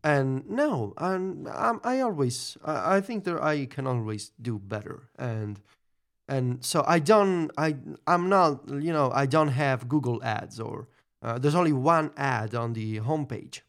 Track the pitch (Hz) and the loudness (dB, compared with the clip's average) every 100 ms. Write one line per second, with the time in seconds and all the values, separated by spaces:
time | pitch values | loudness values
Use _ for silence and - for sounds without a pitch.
0 | 156 147 135 131 127 220 302 180 104 - | 4 4 2 -2 -2 0 0 0 -4 -4
1 | 175 190 190 165 151 - 226 226 233 262 | -4 -2 -4 -6 -8 -2 0 0 -2 0
2 | 254 165 131 120 - - 151 147 92 196 | -2 0 0 -2 -10 -10 -4 -2 2 2
3 | 196 226 185 170 151 151 127 - 131 123 | 0 -4 -2 -2 0 0 -2 -4 -2 -2
4 | 110 107 - _ 123 110 98 107 101 - | -2 -6 -8 _ -6 -6 -6 -8 -8 -14
5 | - - 127 110 107 101 _ _ _ _ | -16 -10 -6 -4 -6 -8 _ _ _ _
6 | _ _ - 135 127 123 - 151 147 170 | _ _ -6 -2 -2 -2 -2 0 4 4
7 | 143 214 196 180 156 - 160 143 120 151 | 6 6 6 2 -2 0 -2 -2 -8 -8
8 | - 175 180 196 170 135 - 143 156 160 | 0 2 4 6 4 2 -6 -4 -2 2
9 | 135 120 139 156 156 131 143 131 127 151 | 2 2 2 4 2 2 2 0 0 0
10 | 123 117 120 110 107 110 113 110 120 _ | 0 -2 -2 -4 -6 -10 -8 -8 -12 _
11 | _ _ 117 117 139 165 170 139 139 165 | _ _ -6 0 2 4 4 4 4 4
12 | 151 147 139 123 110 120 117 113 110 110 | 2 -2 -2 0 -2 -4 -4 -4 -4 -4
13 | 110 156 147 120 - - | -2 -2 -2 -8 -10 -18